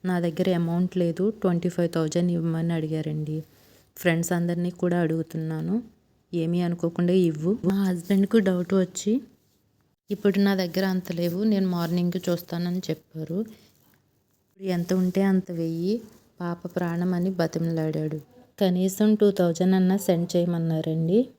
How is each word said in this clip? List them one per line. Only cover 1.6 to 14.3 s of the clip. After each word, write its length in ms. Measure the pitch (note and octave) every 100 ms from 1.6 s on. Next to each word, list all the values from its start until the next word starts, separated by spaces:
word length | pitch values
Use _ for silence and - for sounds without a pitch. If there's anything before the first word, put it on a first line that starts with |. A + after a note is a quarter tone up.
| F3
ఫైవ్ 200 | E3+ E3+
థౌజండ్ 420 | E3 D#3 F3 F3
ఇవ్వమని 420 | E3+ E3 E3 E3
అడిగారండి. 640 | E3 D#3 D#3 D#3 D#3 D3+ D#3 - _ _ _ _ -
ఫ్రెండ్స్ 340 | F3+ E3 E3+
అందరినీ 400 | F3 E3+ F3 F3
కూడా 260 | F3 F3+ F3
అడుగుతున్నాను, 760 | E3 D#3+ D#3 D#3+ D#3+ D#3+ E3 G#3+ A#3 _ _ _ _
ఏమీ 260 | E3+ E3 F3
అనుకోకుండా 520 | F3 E3+ E3+ E3+ F3 F#3
ఇవ్వు. 300 | F3 D#3 E3 A3+
మా 140 | - G3
హస్బెండ్‌కు 600 | F#3+ F3+ E3+ G3 G3 A3+
డౌట్ 340 | F#3+ F3+ F3
వచ్చి, 400 | F#3+ F#3 - G#3 B3 - _ _ _ _ _ _ _ _
"ఇప్పుడు 300 | G3+ G3+ G3
నా 140 | G3+ F#3+
దగ్గర 300 | F3+ E3+ F#3+
అంత 220 | F#3 F3+
లేవు, 280 | E3+ F3 F3
నేను 240 | A3 G3+ F#3+
మార్నింగ్ 480 | F3 E3+ F3 F3 F3
చూస్తానని" 600 | F3+ E3+ - E3+ F3 F3+ -
చెప్పారు. 540 | D#3 _ D#3+ D#3 F3 A3 - _ _ _ _ _ _ _